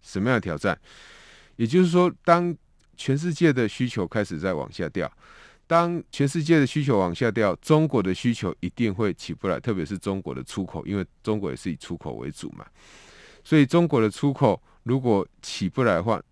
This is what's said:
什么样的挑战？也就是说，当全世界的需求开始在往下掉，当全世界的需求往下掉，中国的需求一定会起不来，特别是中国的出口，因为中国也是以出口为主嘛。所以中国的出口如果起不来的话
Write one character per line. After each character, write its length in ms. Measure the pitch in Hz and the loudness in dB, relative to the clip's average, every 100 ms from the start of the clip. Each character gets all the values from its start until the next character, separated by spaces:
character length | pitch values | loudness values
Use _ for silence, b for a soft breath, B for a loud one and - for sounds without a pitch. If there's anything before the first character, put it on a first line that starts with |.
什 200 | - 98 | -8 -4
么 80 | 107 | 0
样 80 | 120 | 0
的 40 | |
挑 160 | 90 76 | 0 -4
战？ 200 | 101 85 B B B B B B B - | -2 -2 B B B B B B B -4
也 80 | 117 | 0
就 160 | 165 | 4
是 60 | 180 | 4
说， 240 | 175 180 - | 4 2 0
当 320 | - 170 175 160 _ _ _ - | 2 4 2 -6 _ _ _ -10
全 220 | - 139 | -2 -2
世 160 | 175 | -2
界 180 | 156 170 | 2 2
的 160 | 127 110 | 4 0
需 200 | - 123 | -2 -4
求 180 | 113 87 | -2 -4
开 160 | 110 | -2
始 140 | 101 80 | -4 -4
在 160 | 92 | -4
往 180 | 82 65 | -4 -6
下 160 | - 82 | -8 -6
掉， 220 | - 73 _ B B B B _ | -4 -6 _ B B B B _
当 340 | 165 170 170 - | 0 2 -4 -8
全 160 | - 139 | -2 0
世 160 | 165 | 0
界 160 | 156 165 | 4 4
的 80 | 135 | 4
需 160 | 156 | 0
求 160 | 139 107 | 2 2
往 160 | 92 85 | 2 0
下 160 | 120 | -2
掉， 240 | 101 104 87 | 2 0 0
中 320 | - 156 160 | 2 2 4
国 160 | 135 | 2
的 100 | 95 | 0
需 200 | 92 123 | 0 -2
求 200 | 117 95 - | -2 -4 -4
一 100 | 90 | -8
定 240 | - 113 | -2 -4
会 200 | 95 107 | 0 -2
起 200 | 85 - | -4 -10
不 140 | 80 98 | -6 -4
来， 120 | 78 | -4
特 140 | - | -2
别 120 | 98 76 | -4 -4
是 120 | 95 | -6
中 240 | - 98 | -4 -6
国 140 | 87 64 | -6 -10
的 80 | |
出 220 | 65 - 92 | -8 -8 -6
口， 200 | 82 - | -8 -6
因 120 | 98 | -6
为 80 | 87 _ | -6 _
中 160 | - 107 | -4 -4
国 100 | 95 | -4
也 60 | 64 | -6
是 160 | 92 | -8
以 40 | 73 | -10
出 200 | - 85 | -10 -10
口 160 | 76 57 | -10 -10
为 140 | 65 | -10
主 200 | - - | -10 -14
嘛。 140 | - - B B B B B B B | -14 -20 B B B B B B B
所 140 | - 156 | 2 4
以 80 | 139 | 6
中 220 | 170 170 | 4 4
国 140 | 135 | 2
的 80 | 110 | 2
出 240 | - 143 | 2 -2
口 280 | 135 131 92 b b | 2 2 2 b b
如 160 | - 131 | -4 -2
果 260 | 123 101 - _ | 2 2 0 _
起 280 | - - 95 | -14 -6 -4
不 140 | - | 0
来 100 | 123 | 2
的 100 | 85 | 2
话 180 | 98 104 - | 0 -4 -4